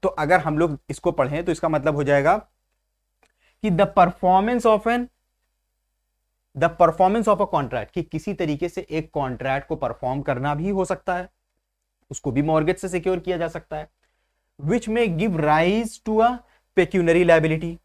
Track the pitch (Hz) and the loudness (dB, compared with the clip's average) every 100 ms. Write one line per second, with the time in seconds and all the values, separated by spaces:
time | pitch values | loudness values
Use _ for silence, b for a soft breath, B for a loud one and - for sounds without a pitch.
0 | 190 - 151 175 156 151 165 143 _ 139 | -4 -2 2 2 2 0 0 -2 _ -6
1 | 175 165 131 143 170 160 170 151 143 147 | -4 0 -2 -2 -4 -2 -2 0 -2 -2
2 | 143 143 139 208 - _ _ _ _ _ | 2 2 4 0 -2 _ _ _ _ _
3 | _ _ _ _ _ _ 214 170 196 202 | _ _ _ _ _ _ -2 2 2 4
4 | 185 180 180 185 208 247 233 214 220 240 | 4 4 2 2 2 0 2 2 0 -2
5 | 247 _ _ _ _ _ _ _ _ _ | -4 _ _ _ _ _ _ _ _ _
6 | _ _ _ _ _ 139 165 165 170 156 | _ _ _ _ _ -2 -2 4 2 4
7 | 185 214 220 196 202 165 131 123 104 - | 2 2 2 0 0 -2 -2 -6 -6 -8
8 | 165 160 - 185 170 147 175 180 - 156 | -6 -8 -8 -4 -4 -2 -4 -6 -8 -8
9 | 156 156 135 123 131 135 - 156 123 113 | -6 -6 -6 -6 -4 -4 -4 -6 -6 -6
10 | 127 135 139 127 139 147 175 196 185 180 | -6 -6 -4 -4 -4 -4 -4 -2 -2 -4
11 | - 180 180 _ _ _ _ _ _ _ | -4 -6 -8 _ _ _ _ _ _ _
12 | _ - 147 127 147 156 156 185 190 175 | _ -10 -4 -2 0 2 0 -2 -4 -4
13 | 175 185 175 180 165 170 - 151 151 _ | -2 -4 -4 -4 -4 -8 -12 -14 -14 _
14 | _ _ _ _ _ _ 143 226 220 226 | _ _ _ _ _ _ -2 -2 -2 -2
15 | 233 160 220 170 151 151 170 208 226 - | -2 0 -2 0 2 2 2 0 -4 -8
16 | - 214 226 247 _ _ _ - 175 190 | -4 2 2 0 _ _ _ 0 0 2
17 | 170 165 175 165 156 156 170 170 | 2 4 6 6 4 -2 -6 -12